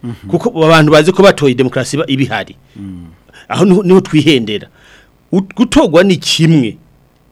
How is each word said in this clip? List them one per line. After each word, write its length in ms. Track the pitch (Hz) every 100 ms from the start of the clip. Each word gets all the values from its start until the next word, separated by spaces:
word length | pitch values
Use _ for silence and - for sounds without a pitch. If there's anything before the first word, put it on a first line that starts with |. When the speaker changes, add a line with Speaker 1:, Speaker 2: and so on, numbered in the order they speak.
Speaker 1:
Mhm. 240 | 120 113 98
Speaker 2:
Kuko 360 | 175 247 160 156
abantu 260 | 160 151
bazi 200 | 151 156
ko 100 | 185
batoye 300 | 196 - 143
demokarasi 420 | 127 131 135 131 139
iba, 80 | 156
iba 160 | 135
ihari. 320 | 135 110 92 - _ -
Speaker 1:
Mm. 300 | 98 90 85 85 _ - -
Speaker 2:
Aho 140 | 120 190
niho, 180 | 180
niho 180 | 175 185
twihendera. 680 | - 156 147 139 107 104 - _ _ - _ _ _
Ut-, 220 | 180 190 -
gutorwa 480 | 254 285 269 156
ni 140 | 196 165
kimwe. 600 | - - 165 160 113 - _ _ _ _ _